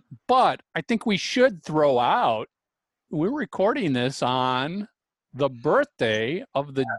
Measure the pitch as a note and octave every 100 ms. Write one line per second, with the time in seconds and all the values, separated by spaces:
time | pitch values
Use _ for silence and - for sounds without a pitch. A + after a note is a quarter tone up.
0 | - - - B3 G#3 C3 _ - - A#3
1 | - G3 - - C4 F3+ - D#3 D3 B2
2 | A#2+ G#3+ C#3 A2 B2 _ _ _ _ _
3 | - D#3+ F3 D4 G#3+ - F#3+ A#3+ F#3 B2+
4 | B2 C3+ C3 B2+ B2+ B2+ C#3 F#3 G#3 _
5 | _ _ _ B2+ C#3 B2 C3+ G#3+ D4 -
6 | A#2+ G#2+ A2 F3 C4+ C3+ C#3+ C3+ C3+